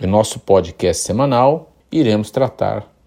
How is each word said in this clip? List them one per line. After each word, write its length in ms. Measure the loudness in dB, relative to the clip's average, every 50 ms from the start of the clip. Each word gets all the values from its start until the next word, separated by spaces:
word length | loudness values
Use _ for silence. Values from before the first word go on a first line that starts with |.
Em 60 | -2 0
nosso 320 | 2 2 2 0 -4 -8
podcast 640 | -2 2 2 2 2 0 -4 -4 -2 -2 -2 -2 -4
semanal, 720 | -4 -2 -2 0 0 2 2 2 2 2 0 -4 -12 _ _ _ _
iremos 400 | -2 0 2 2 2 0 -2 -4
tratar 580 | -2 -2 -2 -2 -2 -4 -4 -4 -4 -6 -10 -14 _ _ _